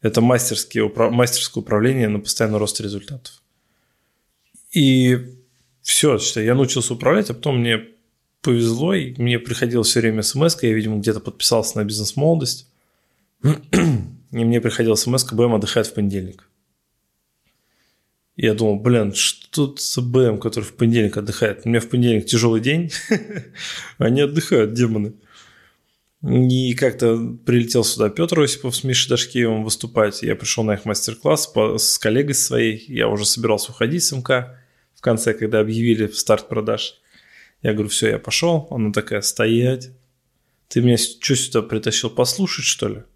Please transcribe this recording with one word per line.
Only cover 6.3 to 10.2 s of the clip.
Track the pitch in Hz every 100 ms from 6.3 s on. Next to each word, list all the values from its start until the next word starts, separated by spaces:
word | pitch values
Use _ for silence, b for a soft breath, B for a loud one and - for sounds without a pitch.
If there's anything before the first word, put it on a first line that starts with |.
| 117
я | 107
научился | 127 127 131 113
управлять, | 120 127 - 104
а |
потом | 117 147 127
мне | 120 113 - _ _ _ _ _
повезло, | - 120 117 117 160
и | - 131 127
мне | 120 120
приходило | 117 117 123 117
всё | 107 123
время | 113 107